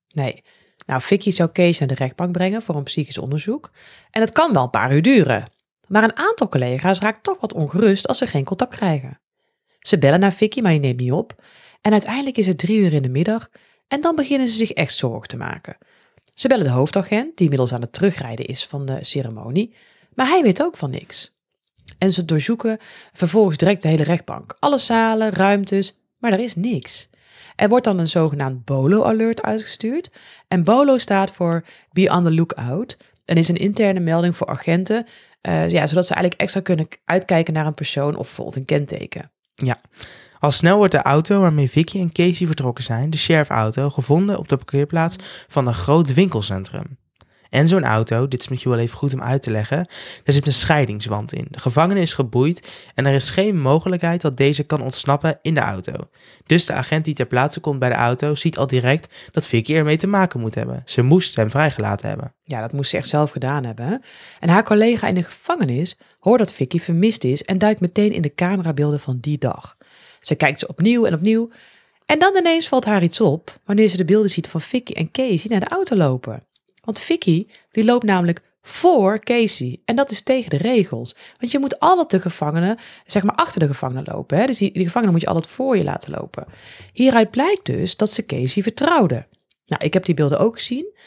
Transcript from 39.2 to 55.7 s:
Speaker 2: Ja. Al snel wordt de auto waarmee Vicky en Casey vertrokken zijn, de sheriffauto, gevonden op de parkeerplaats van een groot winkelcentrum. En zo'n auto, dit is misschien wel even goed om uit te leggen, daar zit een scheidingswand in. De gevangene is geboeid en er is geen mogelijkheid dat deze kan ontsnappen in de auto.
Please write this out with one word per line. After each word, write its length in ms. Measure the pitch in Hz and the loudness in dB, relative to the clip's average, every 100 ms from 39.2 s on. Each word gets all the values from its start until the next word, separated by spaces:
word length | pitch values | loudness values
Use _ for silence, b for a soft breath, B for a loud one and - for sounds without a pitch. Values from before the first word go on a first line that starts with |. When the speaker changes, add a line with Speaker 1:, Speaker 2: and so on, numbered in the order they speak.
| - _ _ | -18 _ _
Speaker 2:
Ja. 260 | - 131 117 _ B B B B B | -6 -4 -4 _ B B B B B
Al 120 | 147 | 0
snel 260 | - 170 208 | 2 4 6
wordt 160 | 185 | 6
de 100 | 156 | 4
auto 380 | - 147 160 196 | 4 2 2 4
waarmee 300 | 180 151 131 | 4 4 2
Vicky 280 | 156 160 196 | 2 0 -2
en 140 | 175 | -2
Casey 340 | - 180 170 170 | 2 0 2 -2
vertrokken 380 | 156 127 120 | -2 -2 -4
zijn, 260 | 123 113 147 | -4 -2 -2
de 60 | 156 | -2
sheriffauto, 720 | - 160 143 117 110 131 139 | 2 2 2 0 0 -2 -2
gevonden 480 | 139 127 160 202 196 | -2 2 2 2 -2
op 100 | 156 | -2
de 80 | 135 | -4
parkeerplaats 600 | - 139 147 165 165 - B B B | -2 -4 0 0 -2 -4 B B B
van 180 | 143 123 | -2 0
een 80 | |
groot 400 | 95 113 160 143 | -2 2 4 4
winkelcentrum. 840 | 131 196 110 101 95 95 - - 131 _ _ b b b | 4 2 0 -4 -6 -6 -10 -12 -16 _ _ b b b
En 180 | 127 160 | 2 4
zo'n 160 | 190 | 4
auto, 440 | 135 110 113 113 139 | 2 0 0 0 -2
dit 120 | 127 | -4
is 80 | - | -6
misschien 220 | 127 127 | -4 -2
wel 100 | 117 | 0
even 160 | 117 - | -2 -4
goed 180 | 139 | -4
om 80 | 131 | -4
uit 200 | 120 135 | -2 -2
te 80 | 120 | -2
leggen, 360 | 107 107 151 175 B B B | -4 -2 -4 -4 B B B
daar 100 | - | 0
zit 120 | 139 143 | 2 2
een 60 | |
scheidingswand 800 | 127 - 151 113 104 110 104 110 | 0 2 2 0 -4 -6 -6 -6
in. 140 | - - | -10 -10
De 80 | - | -6
gevangene 420 | 131 139 180 202 | -2 2 2 2
is 140 | 165 | 0
geboeid 540 | - 120 123 147 175 B B B | -2 -2 0 0 -2 B B B
en 120 | - 139 | -2 0
er 80 | |
is 160 | 139 - | 2 0
geen 300 | 185 208 180 | 0 0 2
mogelijkheid 600 | 131 160 190 180 170 175 | 2 2 0 -2 -2 -2
dat 160 | 156 127 | -2 2
deze 260 | 139 143 | 2 2
kan 200 | - 151 | -2 -4
ontsnappen 560 | 123 - 143 143 160 - | -4 -4 -2 0 0 -2
in 120 | 156 | -2
de 60 | 147 | 0
auto. 320 | 107 | 0